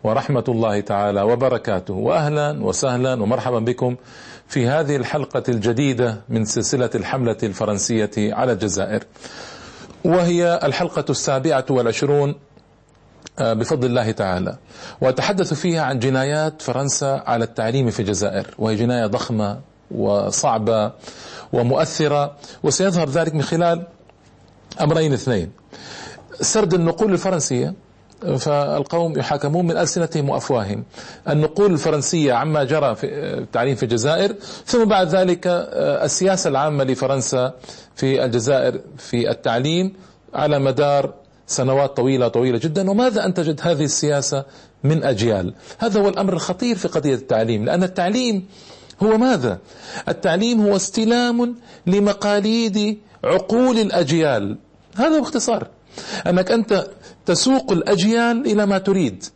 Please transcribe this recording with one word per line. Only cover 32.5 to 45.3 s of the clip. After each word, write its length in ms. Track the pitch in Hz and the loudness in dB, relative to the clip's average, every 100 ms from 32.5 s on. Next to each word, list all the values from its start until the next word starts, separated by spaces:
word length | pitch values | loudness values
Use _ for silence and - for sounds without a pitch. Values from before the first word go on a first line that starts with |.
| 151 | 0
جرى 320 | 131 156 139 107 | 2 2 0 0
في 120 | - 147 147 127 | -6 -6 -6 -6
التعليم 380 | 120 120 127 123 | -4 0 0 0
في 80 | |
الجزائر، 520 | 117 117 127 165 196 214 - - - | 0 0 2 2 0 -2 -14 -16 0
ثم 200 | 247 220 | 2 4
بعد 220 | 202 180 | 4 4
ذلك، 400 | 185 185 175 180 | 2 2 2 0
آه، 580 | 175 - - 151 143 147 | -2 -2 -2 0 0 -2
السياسة 440 | - 185 185 165 | 0 2 2 0
العامة 340 | 135 151 143 | 0 0 0
لفرنسا 680 | 135 131 131 135 - 127 127 - - - - - | 0 0 0 0 0 0 -2 -4 -20 -20 -20 -2
في 300 | 135 135 127 | 0 2 2
الجزائر 560 | 117 110 135 127 127 - 139 | 0 2 2 2 -2 -12 -20
في 320 | - 120 117 | -6 -2 -2
التعليم 640 | 120 135 117 139 170 190 185 - _ - | -2 -2 0 0 0 -2 -6 -20 _ -10
على 260 | - 151 147 | -2 0 2
مدار 540 | 135 127 143 143 139 - - _ - | 2 2 2 2 0 -8 -20 _ -8
سنوات 500 | - 131 135 139 - | -2 2 2 2 2
طويلة، 300 | 123 131 120 | 2 2 2
طويلة 300 | 123 131 117 | 2 2 0
جدا، 320 | 160 156 190 | -2 -2 0
وماذا 360 | 202 254 214 190 | 2 2 2 0
أنتجت 360 | 180 160 147 | 0 -2 -2
هذه 220 | 165 151 | 0 0
السياسة 600 | 151 - 147 143 135 139 135 - - _ | 0 0 0 0 0 -4 -6 -18 -20 _
من 200 | 139 156 | 0 2
أجيال. 500 | 135 107 117 | 0 0 2